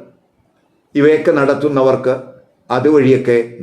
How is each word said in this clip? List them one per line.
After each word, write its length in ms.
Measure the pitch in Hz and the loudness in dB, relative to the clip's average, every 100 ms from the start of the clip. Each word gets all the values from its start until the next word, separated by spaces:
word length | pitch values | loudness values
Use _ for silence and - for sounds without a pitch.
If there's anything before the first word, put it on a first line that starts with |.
| - _ _ _ _ _ _ _ _ 147 | -20 _ _ _ _ _ _ _ _ 0
ഇവയൊക്കെ 320 | 147 156 131 131 | 2 2 0 0
നടത്തുന്നവർക്ക് 760 | 139 135 147 135 131 120 127 131 - - _ _ - 127 | 0 -2 -2 0 0 0 -2 -6 -8 -20 _ _ -6 -2
അതുവഴിയൊക്കെ 600 | 147 151 127 127 123 120 117 - | 2 2 2 2 0 -2 -2 -6